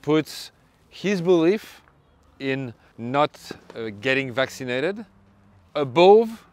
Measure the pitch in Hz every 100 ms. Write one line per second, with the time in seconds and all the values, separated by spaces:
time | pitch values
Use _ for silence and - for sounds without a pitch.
0 | - 156 147 - - _ _ _ _ -
1 | 180 202 170 180 160 214 - - _ _
2 | _ _ _ _ 135 135 131 110 _ -
3 | 117 135 147 - - - - 123 113 101
4 | 120 131 135 120 131 - 127 123 156 202
5 | 214 _ _ _ _ _ _ 147 143 123
6 | 180 208 226 226 -